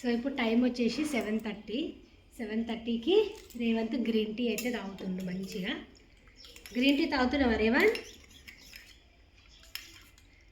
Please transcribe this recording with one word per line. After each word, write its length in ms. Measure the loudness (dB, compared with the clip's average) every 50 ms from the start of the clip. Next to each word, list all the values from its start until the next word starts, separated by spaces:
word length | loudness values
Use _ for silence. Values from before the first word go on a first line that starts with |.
So, 80 | -4 -2
ఇప్పుడు 240 | -2 0 -2 -2 -2
టైమ్ 300 | 0 0 2 4 4 4
వచ్చేసి 420 | 2 2 0 0 0 0 -2 -4
సెవెన్ 340 | -2 -2 -2 -2 -2 -2 -4
థర్టీ. 540 | -4 -6 -10 -10 -10 -6 -6 -4 -4 -6 -8 -12 -18 -20 -20 -20 -20 _ -14
సెవెన్ 280 | -12 -8 -6 -4 -4 -4
థర్టీకి 720 | -4 -6 -6 -4 -4 -4 -2 2 4 6 6 4 4 -2 -14 -18 -14 -6
రేవంత్ 520 | -2 0 2 2 2 0 -2 -2 -2 -2 0
గ్రీన్ 260 | 2 0 0 0 -2
టీ 100 | -2 -2
అయితే 240 | -2 -2 -2 -2 -4
తాగుతుండు 520 | -4 -4 -6 -8 -10 -8 -6 -6 -6 -4 -4
మంచిగా. 500 | -6 -6 -6 -8 -8 -6 -6 -6 -6 -6 -8 -10 -14 -20 -20 -20 _ -20 -20 -20 -20 -20 -20 -20 -20 -20 -20 -16 -8
గ్రీన్ 260 | -2 2 4 4 4
టీ 80 | 4 2
తాగుతున్నావా 500 | 2 2 2 2 2 4 4 4 4 4
రేవంత్? 440 | 4 4 4 4 6 6 4 4 2 -6 -12 -18 -20 -20 -20 -20 -20 -20 -20 -20 -20 -20 -20 -20 -20 -20 -20 -20 -20 _ _ _ _ -20 _ _ -20 -20 -20 -20 -20 -20 -16 -16 -16 -16 -16 -20 -20 -20 -20 -20 -20 -20 -20 _ -20 -20 _